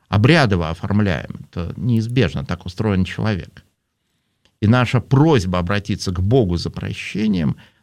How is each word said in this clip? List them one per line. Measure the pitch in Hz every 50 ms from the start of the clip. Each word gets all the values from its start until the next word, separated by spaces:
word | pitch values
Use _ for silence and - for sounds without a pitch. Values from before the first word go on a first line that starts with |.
| _ -
обрядово | - 101 113 127 170 165 135 101 98 85 82 78
оформляем. | 82 - - 95 101 104 104 98 80 60 - - - - - -
Это | - 92 85 - -
неизбежно, | - 87 123 117 113 110 117 120 104 98 80 - 71 69
так | - 87 - -
устроен | 90 - - 110 107 98 92 92
человек. | - - - 110 107 104 82 - - _ - - _ _ _ _ _ _ _ _ _ _ _ _ _ _ _ _ _ _ _
И | 107
наша | 101 120 127 120 - - 117
просьба | - - 135 131 151 165 151 117 90 92 90 90
обратиться | 87 87 101 101 101 - 101 - - 98
к | 90 92
Богу | 90 104 127 139 110 87 87
за | 85 - -
прощением, | - 92 - 101 - - - - - 190 220 214 196 175 - 92 85 - - _ _ _